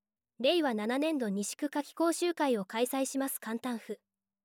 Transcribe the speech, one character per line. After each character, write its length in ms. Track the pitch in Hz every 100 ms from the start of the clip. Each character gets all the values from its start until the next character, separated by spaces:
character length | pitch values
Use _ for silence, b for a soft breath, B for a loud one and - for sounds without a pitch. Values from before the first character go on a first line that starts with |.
| _ _ _ -
令 220 | 247 349
和 120 | 294
七 240 | 214 214 262
年 200 | 311 311
度 100 | 226
西 280 | 196 202 -
区 120 | 294
夏 140 | 294
季 120 | 285
講 180 | - 330
習 220 | 320 349
会 240 | 339 294 226
を 60 |
開 220 | 190 226 247
催 200 | 269 269
し 120 | 269
ま 100 | 269
す。 120 | -
簡 180 | 220 226
単 200 | 254 233
譜。 220 | - 208 _ _ _ _